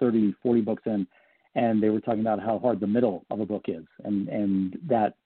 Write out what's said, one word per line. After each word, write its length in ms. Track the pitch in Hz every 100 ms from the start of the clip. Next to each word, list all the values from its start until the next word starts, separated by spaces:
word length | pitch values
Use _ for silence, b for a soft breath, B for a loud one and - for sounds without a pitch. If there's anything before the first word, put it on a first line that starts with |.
thirty, 340 | 123 110 104 92
forty 180 | 127 120
books 220 | 107 110 -
in, 200 | 104 92 b b b b
and 280 | - 117 110
they 80 | 107
were 100 | 107
talking 200 | - 110
about 200 | 110 104
how 180 | 104 107
hard 220 | 123 104
the 60 | 101
middle 380 | 113 123 87 -
of 100 | 107
a 60 | 98
book 180 | 104 -
is 160 | 85 78 _
and, 240 | - 101 98
and 500 | 110 104 95 95 92 170
that 260 | 117 104 -